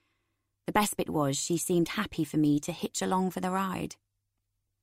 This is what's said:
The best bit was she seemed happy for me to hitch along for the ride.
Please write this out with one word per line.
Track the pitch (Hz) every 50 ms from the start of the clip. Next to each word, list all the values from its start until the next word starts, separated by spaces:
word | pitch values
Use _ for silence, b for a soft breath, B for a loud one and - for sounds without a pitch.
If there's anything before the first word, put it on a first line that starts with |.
| _ _ _ _ _ _ _ _ _ _ _ _ _
The | -
best | 165 214 208 196 - -
bit | - -
was | - 156 147 139 139 -
she | - - 175 160
seemed | - - 180 175 170 -
happy | - - 202 - - - 156
for | - - 156
me | 151 147 147 147
to | - -
hitch | 165 - - - - -
along | 196 190 190 185 185 185
for | - 190
the | 180 180
ride. | 185 190 196 190 180 - - - - - _ _ _ _ _ _ _ _ _ _ _ _ _ _ _ _